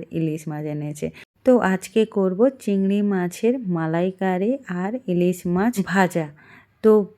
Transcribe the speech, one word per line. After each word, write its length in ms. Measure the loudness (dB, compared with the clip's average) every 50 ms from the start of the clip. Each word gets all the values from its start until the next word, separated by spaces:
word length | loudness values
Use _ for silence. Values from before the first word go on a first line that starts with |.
| -8 -6
ইলিশ 360 | -4 -4 -2 -2 -4 -6 -8
মাছ 180 | -10 -8 -8 -8
এনেছে। 440 | -6 -6 -6 -6 -8 -8 -8 -8 -10 -10 -12 -20 _ _ _ 2
তো 120 | 4 4
আজকে 480 | 4 4 2 0 0 -4 -2 0 0 0
করব 440 | 0 0 0 0 0 2 2 2 2
চিংড়ি 520 | 0 -2 -4 -2 0 0 2 2 0 0
মাছের 580 | 0 0 0 0 -2 -4 -4 -2 -2 0 0 0
মালাইকারি 960 | -2 -4 -2 -2 -2 -2 0 0 0 -2 -2 -2 -2 -2 0 0 0 -2 -2 -4 -6
আর 320 | -8 -6 -4 -4 -4 -6 -6 -4
ইলিশ 340 | -2 0 2 2 0 0 -2 -2
মাছ 340 | -2 0 2 0 0 0 -2 -4
ভাজা। 420 | 0 2 2 2 2 2 -2 -4 -6 -10 -20 -20 -20 -20 -20 _ _ _ _
তো 240 | 4 6 6 6 4 0 -8